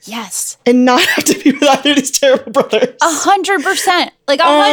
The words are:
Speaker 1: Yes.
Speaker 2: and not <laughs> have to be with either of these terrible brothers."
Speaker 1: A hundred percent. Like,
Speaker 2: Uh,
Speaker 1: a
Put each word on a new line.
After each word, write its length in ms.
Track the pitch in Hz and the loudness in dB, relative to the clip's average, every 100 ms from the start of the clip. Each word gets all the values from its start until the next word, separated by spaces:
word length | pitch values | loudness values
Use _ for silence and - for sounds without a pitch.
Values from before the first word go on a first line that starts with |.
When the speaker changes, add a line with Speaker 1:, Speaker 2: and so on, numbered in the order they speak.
| - | -14
Speaker 1:
Yes. 520 | 226 208 - - - - | -12 -10 -10 -10 -4 0
Speaker 2:
and 180 | 247 | 2
not 180 | 254 247 | 4 2
<laughs> 120 | - - | 0 -2
have 80 | - | -2
to 140 | - | 0
be 120 | 294 | 0
with 100 | 262 | 2
either 280 | 294 269 294 | 2 2 0
of 40 | 294 | 0
these 160 | 277 | -2
terrible 400 | - 277 262 - | -2 0 0 0
brothers." 440 | 247 254 220 247 - | -4 -2 0 -2 0
Speaker 1:
A 120 | 330 | -2
hundred 500 | 302 - 392 359 392 | 0 0 0 0 -2
percent. 480 | 359 370 - 359 285 - - | -2 -2 0 0 -2 -6 -4
Like, 140 | 285 | 0
Speaker 2:
Uh, 60 | 330 | 2
Speaker 1:
a 160 | 302 294 | 2 2